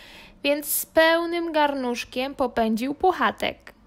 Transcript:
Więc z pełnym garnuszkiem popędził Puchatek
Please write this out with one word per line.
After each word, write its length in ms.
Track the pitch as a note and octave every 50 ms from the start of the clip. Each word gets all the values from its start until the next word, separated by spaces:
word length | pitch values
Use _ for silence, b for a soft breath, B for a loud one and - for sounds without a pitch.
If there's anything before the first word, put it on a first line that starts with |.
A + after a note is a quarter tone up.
| B B B B B B B - -
Więc 220 | C#4+ C#4+ D4+ D4
z 200 | - - - -
pełnym 680 | - _ D#4+ D#4+ D#4+ E4 E4+ E4+ E4+ E4+ F4 E4+ E4+
garnuszkiem 840 | D#4 D#4 D4 C#4+ C#4 C#4 B3+ B3 A#3+ A#3 - - - B3+ B3+ C#4 C#4
popędził 600 | - C#4 A#3+ - A#3+ A3+ A3 A3+ G#3 A#3+ C4+ C#4+
Puchatek 800 | - - F#4 E4+ D4 B3+ G#3 G3+ - - - - - - - - _ _